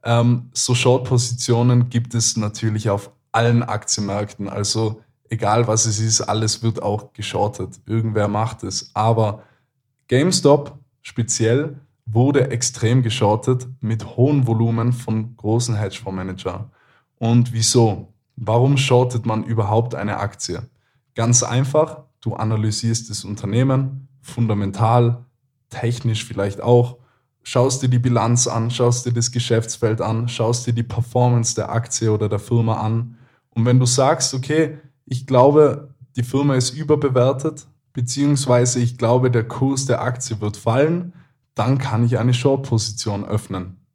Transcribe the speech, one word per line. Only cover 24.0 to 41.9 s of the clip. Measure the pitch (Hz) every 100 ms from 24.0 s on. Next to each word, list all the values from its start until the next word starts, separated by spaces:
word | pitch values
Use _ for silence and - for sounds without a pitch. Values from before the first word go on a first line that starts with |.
| - _
fundamental, | - - 117 101 98 98 113 120 117 120 - _ _ _ _
technisch | - 117 120 120 110
vielleicht | - 104 98 -
auch, | - 123 120 - _ _ _ _
schaust | - 127 127 127
dir | 127
die | 123
Bilanz | 123 120 113 120 -
an, | 117 113
schaust | 120 123 120
dir | 123
das | 117 117
Geschäftsfeld | 123 - 113 113 - 110 110
an, | 101 110 117
schaust | - 113 120 -
dir |
die | 117
Performance | 113 - 120 123 123 120 113
der | - -
Aktie | 113 117 - 113
oder | 107 107
der | 104
Firma | - 120 110 107
an. | 107 117 120 - _ _ _
Und | - 117
wenn | 127
du | 123
sagst, | 123 135 127 -
okay, | 135 127 156 156 - - _ -
ich | 123 -
glaube, | 127 135 147 147 - - - - -
die |
Firma | 120 135 143
ist | 131 120
überbewertet, | 127 151 151 139 131 123 135 156 - - _ _
beziehungsweise | - 120 135 143 143 131 123 123 127
ich | 120 -
glaube, | 117 123 127
der | 120 113
Kurs | - 135 131 -
der | -
Aktie | 127 120 - 107
wird | 104 -
fallen, | - 120 156 175 175 - - _ _
dann | - 117 135
kann | -